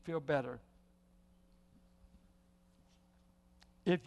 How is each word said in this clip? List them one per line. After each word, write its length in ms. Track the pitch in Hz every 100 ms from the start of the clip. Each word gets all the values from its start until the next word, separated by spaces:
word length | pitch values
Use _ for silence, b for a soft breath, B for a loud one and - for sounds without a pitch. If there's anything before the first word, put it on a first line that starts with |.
feel 160 | - 165
better. 400 | 139 143 123 123 - - - - - - - - - - - - - - - - - - - - - - - - - - - - - - - - -
If 160 | 175